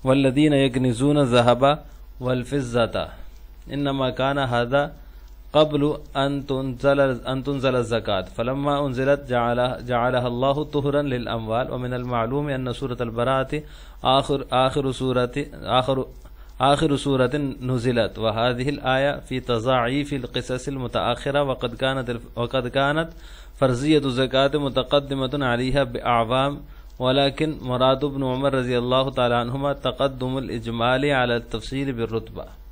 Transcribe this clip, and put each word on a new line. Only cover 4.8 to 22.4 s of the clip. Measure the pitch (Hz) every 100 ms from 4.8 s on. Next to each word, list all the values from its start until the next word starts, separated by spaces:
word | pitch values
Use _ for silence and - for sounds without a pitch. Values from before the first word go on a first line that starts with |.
| 143 - - - - - - 147
قبل | 151 147 147 - - 135
أن | 139 143 131
تنزل، | 135 135 123 139 139 135 120 127
أن | 135
تنزل | 131 139 131 127
الزكاة، | 110 113 110 98
فلما | 90 - 117 135 143 143 143
أنزلت | 123 131 143 127
جعلها، | 123 120 120 127 120
جعلها | 123 123 120 127 123
الله | 120 135 139
طهرا | 147 147 139 143
للأموال. | 147 123 110 117 110 113 131
ومن | 127 123
المعلوم | 123 123 120 113 139 147
أن | 131 127
سورة | 120 135 123
البراءة | 117 113 120 135 131 151 - - - -
آخر، | 123 135 135 139 131
آخر | 127 131 147 135
سورة، | 123 131 123 123 139 - - 101 127
آخر، | 127 131 - - - - - -
آخر | 131 143 156 139
سورة | 139 131 123 147 139 -
نزلت، | 127 127 120 120 101 -
وهذه | 110 107 120 120 127
الآية | 143 131 131 143 131
في | - 127
تضاعيف | 123 117 117 131 117 139 143
القصص | 139 120 127 120 127 147
المتأخرة، | 139 120 113 95 120 143 139
وقد | 143 127 123 117
كانت | 131 135 120
الف-، | 117 -
وقد | -